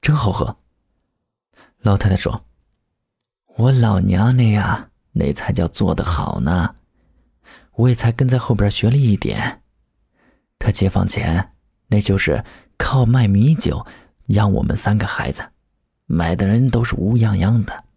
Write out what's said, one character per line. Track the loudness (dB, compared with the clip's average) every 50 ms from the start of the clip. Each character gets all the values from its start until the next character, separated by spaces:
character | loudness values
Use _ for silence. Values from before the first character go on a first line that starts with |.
“真 | 0 0 0
好 | 0 0 -2
喝。” | -2 -2 -4 -6 -6 _ _ _ _ _ _ _ _ _ _ _ _ _ _ _ _ _ _ _ _ _ -20 _ _ _
老 | _ 2 2 2
太 | 2 2
太 | 0
说： | 0 -2 -4 -6 -6 -10 _ _ _ _ _ _ _ _ _ _ _ _ _ _ _ _ _ _ _ _ _ _ 0
“我 | 2 2
老 | 4 4 4 2 2 2
娘 | 2 2 2 2 2 2 4
那 | 4 4 4
呀， | 2 2 0 0 -2 -4 -6 _ _ _ _ _ _
那 | -4 -2 -2 -4
才 | -6 -4 -6
叫 | -2 -2 -2 -4
做 | -2 -2 -2 -2 -2
得 | -2 -4
好 | -4 -4 -4 -4 -4 -4 -4
呢。 | -2 -2 0 0 -2 -2 -4 -10 _ _ _ _ _ _ _ _ _ _ _ _ _ _ -20 -20 _ _ _
我 | 0 0 0
也 | 0
才 | 2 0 -2
跟 | 0 0 0 0
在 | 0 -2
后 | 0 -2 -2
边 | 0 0 -2
学 | -2 0 0 0
了 | 2 2
一 | 2 2 2
点。 | 0 -2 -6 -6 -4 -6 -8 -8 -12 _ _ _ _ _ _ _ _ _ _ _ _ _ _ _ _ _ _ _ _
他 | -2 -2
解 | 0 0 0 0
放 | 0 0 -2 -2
前， | -2 -4 -2 -2 0 -2 -2 -4 _ _ _ _ _ _ _ _
那 | -2 -2
就 | 0 0 0 0
是 | 0 -2 -2 -2 -4 -8 -16 -20 _ _ _ _
靠 | -6 -2 2 2 2
卖 | 4 4 2 2 4
米 | 4 4 4 4 2
酒 | 2 0 -4 -4 -4 -8 -14 -20 -20 -20 _ _ _ _ -2
养 | 0 0 2 2
我 | 0 0 0
们 | -2 -4
三 | -2 -2 0 0 0
个 | -2
孩 | -4 -6 -6 -6 -6
子， | -6 -8 -12 -18 _ _ _ _ _ _ _ _ _ _ _
买 | _ -4 -2 -2 -2 -2
的 | -2 0 0
人 | 2 2 2 2
都 | 0 0 -2
是 | -2 -4
乌 | -2 -2 0 2 2
泱 | 2 2 2 0
泱 | 2 2 2 0 0
的。” | -2 -8 -14 -16 _ _